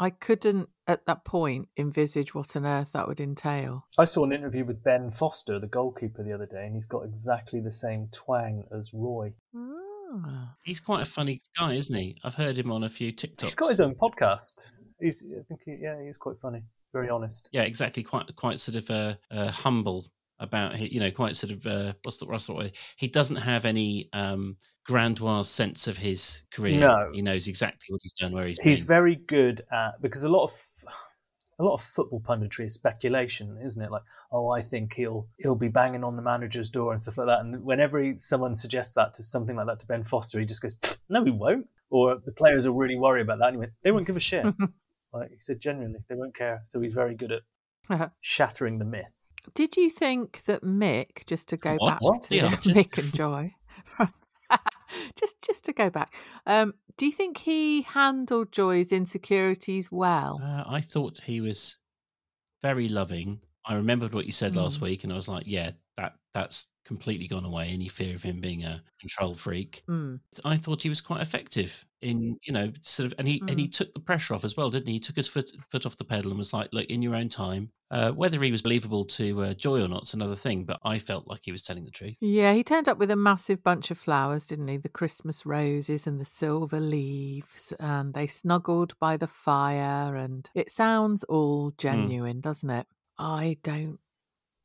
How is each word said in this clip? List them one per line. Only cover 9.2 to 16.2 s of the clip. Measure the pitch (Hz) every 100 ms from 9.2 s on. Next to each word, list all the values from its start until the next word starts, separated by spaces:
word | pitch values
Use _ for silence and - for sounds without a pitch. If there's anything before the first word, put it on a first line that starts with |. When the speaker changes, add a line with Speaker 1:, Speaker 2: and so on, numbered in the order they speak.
| 107 107 _ 240
Speaker 1:
Ah. | 254 320 392 415 381 220 151 131 123 -
Speaker 3:
He's | 170 170
quite | - 196
a | 147
funny | - 139 131 _ 170
guy, | 160
isn't | 131 139 107
he? | 92 -
I've | 123 151
heard | 147 127
him | 120
on | 110
a | 110
few | - 117
TikToks. | - - -
Speaker 2:
He's | - -
got | 320
his | 196
own | 143 127
podcast. | 226 - 107 101 - - - - - -
He's, | 165 - - -
I |
think, | 151 165
he, | 156 143
yeah, | 156 151
he's | 143
quite | -